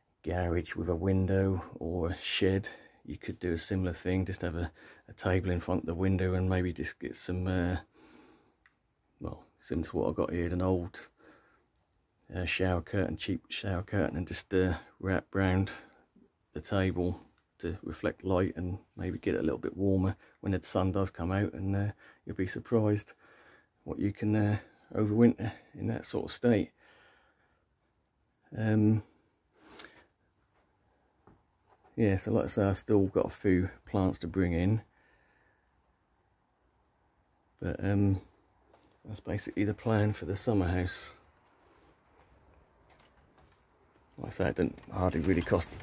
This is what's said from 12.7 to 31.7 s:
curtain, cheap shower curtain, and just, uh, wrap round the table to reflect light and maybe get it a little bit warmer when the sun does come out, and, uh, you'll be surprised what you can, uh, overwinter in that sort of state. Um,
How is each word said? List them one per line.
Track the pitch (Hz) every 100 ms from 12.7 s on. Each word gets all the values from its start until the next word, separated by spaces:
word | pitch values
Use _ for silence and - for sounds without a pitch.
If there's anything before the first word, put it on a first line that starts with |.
| 87
curtain, | - 101 - 82
cheap | - 82 -
shower | - 101 90
curtain, | 92 101 78 -
and | 87
just, | 92 -
uh, | 92 92 85 - -
wrap | 95 92 -
round | 98 95 92 98 - - _ _ _ _ _ _
the | -
table | - 101 95 90 90 92 - _ _ _
to | 85 85
reflect | - - - -
light | 95 90 92 -
and | 90 95 - -
maybe | 92 -
get | -
it | -
a |
little | 78 -
bit | -
warmer | 87 98 95 95 - - _
when | 98
the | 92
sun | - 98 95
does | 98 92
come | - 85
out, | 98 104
and, | - 95
uh, | 98 101 - - -
you'll | - 104
be | 92
surprised | - - 117 107 104 - - - - - - _ _
what | - -
you | 101
can, | - 107 107
uh, | 104 107 - _ -
overwinter | - 107 107 120 - 113 - -
in | - 101
that | 113
sort | - - -
of |
state. | - 120 107 - _ - - _ _ _ _ _ _ _ _ _ _ _ _ _ _ _ 131
Um, | 110 107 107 110 - _ _ _ _ _ - - - - _ _ _ _ _ _ _ _ _ _ _ _ - - _ _ _